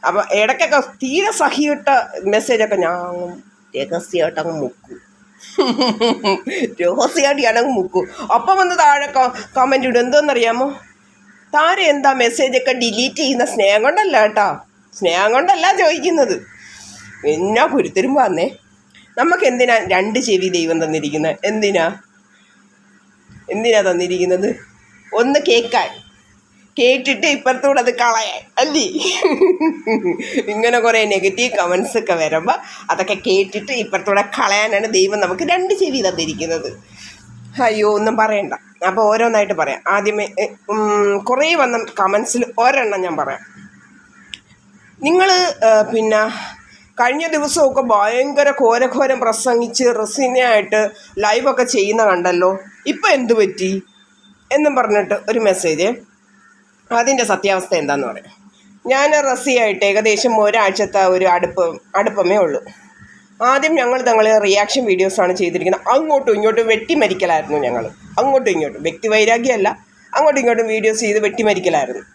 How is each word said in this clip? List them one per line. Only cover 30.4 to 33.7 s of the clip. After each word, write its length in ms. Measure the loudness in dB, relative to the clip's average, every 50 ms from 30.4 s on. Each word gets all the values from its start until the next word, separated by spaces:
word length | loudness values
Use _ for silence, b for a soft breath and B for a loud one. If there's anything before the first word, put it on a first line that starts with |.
| -4 -4 -4
ഇങ്ങനെ 240 | 0 0 2 2 2 2
കുറേ 160 | 2 2 2 2 0 0
നെഗറ്റീവ് 360 | 0 0 -2 0 0 -4 -2 0 -2
കമൻസ് 380 | 0 0 0 -2 -2 -2 -4 -4
ഒക്കെ 120 | -2 -2 -2 0
വരുമ്പോൾ 360 | 0 -2 -2 -2 0 -2 -4 -4 B B B B B B
അതൊക്കെ 260 | -4 -4 -2 -4 -4 -4 -2
കേട്ടിട്ട് 460 | 0 0 0 0 -2 -4 -10 -8 -6